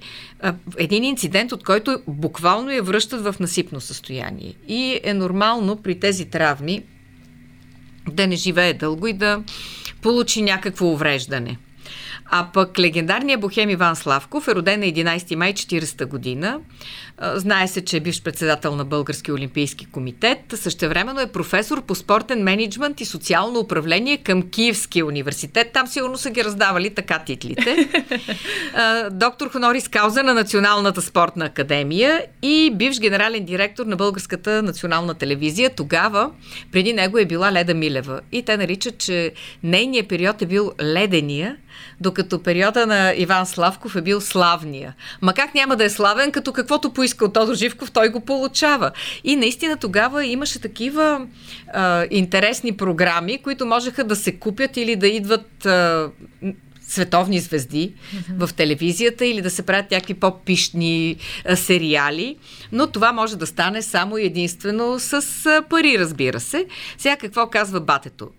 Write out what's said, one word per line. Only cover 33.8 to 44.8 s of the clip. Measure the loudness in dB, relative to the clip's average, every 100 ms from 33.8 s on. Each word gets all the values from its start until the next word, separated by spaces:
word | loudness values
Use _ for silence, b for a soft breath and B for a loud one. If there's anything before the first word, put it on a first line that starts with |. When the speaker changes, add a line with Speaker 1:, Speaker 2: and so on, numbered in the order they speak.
| -4
Speaker 1:
на | 0
Българската | 0 0 -6 -6 -2 0
национална | 0 -2 -2 0 -2
телевизия. | -2 -2 0 -2 2 0 0
Тогава | -2 0 2 2 0 -4 B B B
преди | 0 2
него | 2 2 2
е | 2
била | 2 2
Леда | 2 2
Милева. | 2 0 -2 -4 -8 -6
И | -6
те | 0 0
наричат, | 0 -2 -4 -6
че | -2 -2 -2 B B B
нейният | 0 2 2 0 0
период | 0 0 0
е | 0
бил | 0 0 -2
ледения, | 0 2 2 2 0 -4 -6 -8 -16 B B B
докато | -4 -2 -2 -2
периода | 0 2 2 2 2
на | 4 2 2
Иван | 2 2 0
Славков | 2 0 0 -6 -4
е |
бил | 0 0
славния. | 0 2 4 2 -2 -10